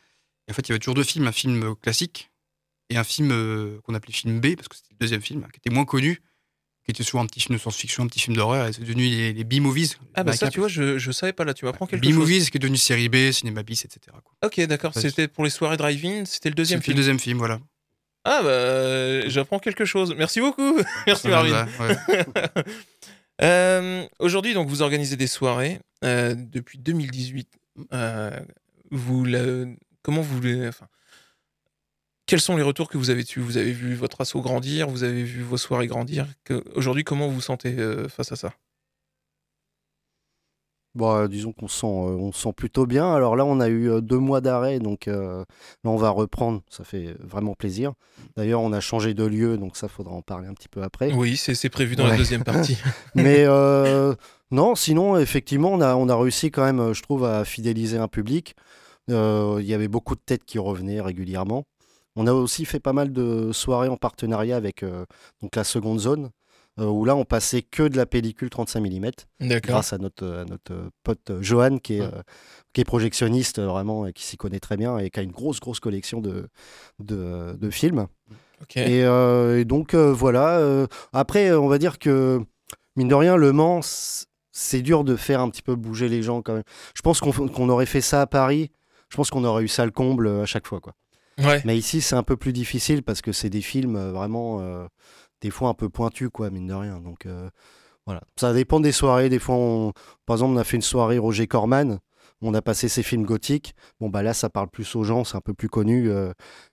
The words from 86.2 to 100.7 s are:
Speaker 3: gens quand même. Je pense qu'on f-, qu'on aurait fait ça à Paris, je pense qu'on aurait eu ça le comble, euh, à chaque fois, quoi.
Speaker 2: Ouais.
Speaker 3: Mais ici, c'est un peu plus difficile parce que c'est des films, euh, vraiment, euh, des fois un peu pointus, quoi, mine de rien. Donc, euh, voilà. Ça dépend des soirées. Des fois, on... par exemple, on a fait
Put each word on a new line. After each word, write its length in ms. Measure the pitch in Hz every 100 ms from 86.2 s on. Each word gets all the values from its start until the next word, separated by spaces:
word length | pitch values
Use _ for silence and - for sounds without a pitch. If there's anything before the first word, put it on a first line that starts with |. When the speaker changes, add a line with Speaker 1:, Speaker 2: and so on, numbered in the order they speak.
Speaker 3:
gens 180 | 110 120
quand 120 | 113
même. 100 | 110 110 - - -
Je 60 |
pense 180 | 160 165
qu'on 100 | 147
f-, 180 | 131 135
qu'on 180 | - 123
aurait 180 | 123 127
fait 140 | 139
ça 200 | - 143
à 60 | 139
Paris, 460 | 139 131 147 156 _ _ _ _
je 80 | -
pense 140 | 147
qu'on 140 | 135
aurait 180 | 120 110
eu 60 | 110
ça 160 | -
le 80 | 117
comble, 340 | - 131 131 110
euh, 160 | 101
à 40 | 104
chaque 200 | 110 -
fois, 140 | 101
quoi. 140 | - - _ _ _ -
Speaker 2:
Ouais. 240 | 139 143
Speaker 3:
Mais 140 | 120 113
ici, 240 | - 160
c'est 140 | 143 127
un 60 |
peu 140 | - 131
plus 160 | 135
difficile 500 | 123 120 127 - 147
parce 200 | 120 104
que 100 | -
c'est 160 | 101 107
des 140 | 104
films, 340 | 98 135 131 107
euh, 160 | 95
vraiment, 460 | 92 101 117 117 107
euh, 240 | 92 90 87 _ _ - _ _
des 80 | 107
fois 220 | - 127
un 40 |
peu 140 | 110 107
pointus, 400 | - 113 - 127
quoi, 200 | - 107
mine 160 | 92 92
de 80 |
rien. 260 | 98 101 90
Donc, 240 | 87 87
euh, 240 | 95 90 92 _ _ _ _ _
voilà. 160 | - 92 - -
Ça 140 | 123
dépend 260 | 120 127 156
des 140 | 151
soirées. 380 | 139 139 127 131
Des 80 | 127
fois, 160 | -
on... 380 | 123 120 113 110 - - _ -
par 100 | 113
exemple, 160 | 131
on 60 | 123
a 60 |
fait 120 | 110